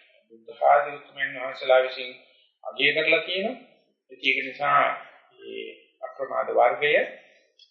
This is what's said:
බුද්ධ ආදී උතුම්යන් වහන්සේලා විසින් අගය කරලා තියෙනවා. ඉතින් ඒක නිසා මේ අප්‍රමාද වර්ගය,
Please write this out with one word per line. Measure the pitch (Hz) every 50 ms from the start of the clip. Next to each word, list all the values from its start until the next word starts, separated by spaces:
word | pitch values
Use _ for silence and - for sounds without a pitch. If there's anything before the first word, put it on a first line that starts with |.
| _ _ _ _ _
බුද්ධ | _ 117 113 113 113 - - 143
ආදී | 143 143 147 143 143 143
උතුම්යන් | - - - - 139 135 139 139
වහන්සේලා | 127 127 135 131 - 139 135 127 131
විසින් | 127 131 - 131 127 127 127 - - _ _ _ _ _ _ _ -
අගය | 107 110 117 139 147
කරලා | 147 156 151 156 165 160
තියෙනවා. | - 175 180 190 202 240 262 - - _ _ _ _ _ _ _ _
ඉතින් | _ 131 - 135
ඒක | 135 131 135
නිසා | 131 135 127 - 143 143 143 139 131 131 127 - - - - - _ _
මේ | _ _ - 113 110 113 110 - - - _ _ _ _ 131
අප්‍රමාද | - - - 135 123 123 131 131 117
වර්ගය, | 113 113 120 123 - 143 147 147 160 - - - - - - - _ _ _ _ _ _ - _